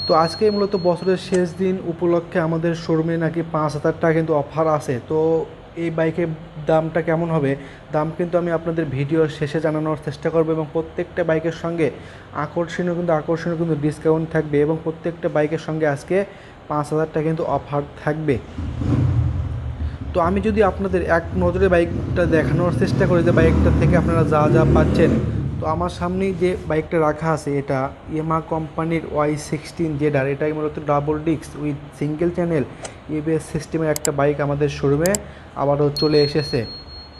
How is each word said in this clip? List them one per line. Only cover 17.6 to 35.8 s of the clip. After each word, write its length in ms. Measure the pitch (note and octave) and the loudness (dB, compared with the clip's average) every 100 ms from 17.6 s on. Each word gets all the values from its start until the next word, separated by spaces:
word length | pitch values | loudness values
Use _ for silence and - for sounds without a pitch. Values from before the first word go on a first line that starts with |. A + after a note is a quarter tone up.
| - C#3+ C#3+ - | -2 -4 -4 -6
থাকবে। 340 | D3+ D3+ D#3 A#2 - - - - - - - - - - - - - - - - - | -4 -2 0 0 -2 -8 -8 -4 0 2 2 2 2 0 -4 -4 -6 -6 -6 -6 -4
তো 60 | F3+ | 0
আমি 220 | F#3 G3 | 2 2
যদি 220 | G3+ G#3 | 2 4
আপনাদের 460 | G#3 F#3+ G3 F3+ D#3+ | 4 2 0 0 2
এক 140 | E3+ - F3+ | 0 0 0
নজরে 300 | F3 F3+ F#3+ | 2 4 4
বাইকটা 580 | F3 E3+ - - F3+ E3+ | 4 2 0 -2 0 2
দেখানোর 460 | D#3 D3 E3 F3 D#3 | 4 2 2 2 2
চেষ্টা 280 | F#3 - F#3+ | 2 2 4
করি 160 | F3 | 4
যে 80 | E3+ | 4
বাইকটা 400 | E3 D#3+ - E3+ D#3 | 6 6 6 4 4
থেকে 180 | E3 E3+ | 4 4
আপনারা 260 | E3 E3 | 4 2
যা 260 | D3+ D3+ D3+ | 2 4 4
যা 120 | D#3+ D#3 | 6 6
পাচ্ছেন, 380 | D#3 D3+ - D#3 - - - - - | 6 4 4 4 4 0 -2 -4 -4
তো 60 | D#3+ | -4
আমার 240 | D#3+ F3 | -2 -2
সামনেই 440 | F3 F3 F#3 G3 | -4 -4 -2 -2
যে 240 | F3 F3+ F3+ - | 0 0 0 -2
বাইকটা 320 | D#3 D#3 E3+ | -2 0 2
রাখা 320 | D3+ D3+ D#3+ | 2 2 0
আছে 260 | D3+ D3 C#3+ | 0 0 -2
এটা 320 | C#3 C3+ C3+ - - D#3 | 0 -2 -2 -6 -8 -4
Yamaha 260 | D#3+ D#3+ D#3+ | -2 -2 -2
কোম্পানির 520 | D#3+ D3+ - E3 E3 - | -4 -6 -4 -2 -2 -2
ওয়াই 260 | D3 D3 D3+ | -2 0 0
সিক্সটিন 600 | - D3+ - - D#3+ C#3+ | -4 -6 -6 -4 -4 0
জেড 180 | D3+ C#3+ | 2 2
আর। 120 | C3+ | 0
এটাই 260 | C#3 D#3 | 0 -2
মূলত 260 | D3+ D3+ D3+ D3 | -2 -4 -4 0
ডাবল 320 | C#3+ C#3+ D3+ | 0 0 -2
ডিস্ক 440 | D#3 D#3 - C3+ | 0 -2 -4 -8
with 360 | D3+ C#3 - - | -6 -6 -8 -6
সিঙ্গেল 300 | D3 D3+ F3 | -4 -2 -2
চ্যানেল 340 | F3 E3+ D#3+ A#2+ - - - - | 0 0 0 -2 -6 -14 -14 -8
এবিএস 340 | D3+ D3+ D#3 - | -4 0 -2 -2
সিস্টেমের 380 | D#3 C#3+ D#3+ D#3 | -6 -4 -2 0
একটা 220 | D3 - | 0 0
বাইক 280 | C#3+ C#3+ D3 | 2 2 2
আমাদের 300 | D3 C#3+ D3 | 0 0 0
শোরুমে 440 | C#3+ C#3+ C#3+ F3 G3+ - - - C3 | 0 0 2 2 0 -4 -16 -14 -4
আবারও 340 | C#3 C#3+ | 0 2